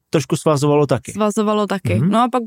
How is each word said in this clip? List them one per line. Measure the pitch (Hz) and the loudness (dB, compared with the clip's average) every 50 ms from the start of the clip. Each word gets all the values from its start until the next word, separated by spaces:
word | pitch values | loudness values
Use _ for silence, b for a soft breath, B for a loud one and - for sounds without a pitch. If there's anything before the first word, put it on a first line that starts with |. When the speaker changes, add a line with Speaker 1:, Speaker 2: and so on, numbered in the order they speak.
| _ _ | _ _
Speaker 1:
trošku | - 160 135 - - | -2 -2 -2 -2 -6
svazovalo | - - 165 151 139 147 147 147 147 147 135 | -2 0 0 2 2 2 2 2 2 2 2
taky. | 139 113 - - | 0 -2 -4 -8
Speaker 2:
Svazovalo | - 196 214 208 202 220 208 208 214 214 208 190 | -4 -2 -2 -2 0 0 -2 0 0 -2 -2 -2
taky. | 196 196 - - 101 | -4 -4 -2 -2 -2
Speaker 1:
Mhm. | 107 139 190 | 0 0 2
Speaker 2:
No | 247 330 | 2 2
a | 254 240 | 0 0
pak | 254 254 226 | 0 -4 -2